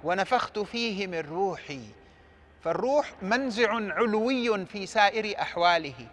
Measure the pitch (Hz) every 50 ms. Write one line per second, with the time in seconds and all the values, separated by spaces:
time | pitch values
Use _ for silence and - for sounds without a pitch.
0 | - 151 175 190 196 - 254 240 - - - 214 208 - - 233 233 233 208 185
1 | 202 190 180 165 160 143 156 180 196 196 170 143 - - 147 135 117 104 92 -
2 | - - - - - - - - - - - - - 165 165 170 - 247 277 294
3 | 277 - - - 190 185 214 254 277 262 214 214 240 214 208 233 214 202 160 160
4 | 226 233 208 214 220 247 269 254 240 240 220 202 185 165 - 208 190 180 - 220
5 | 208 202 202 226 214 214 202 - 160 - - 175 170 175 175 170 160 143 131 117
6 | 120 110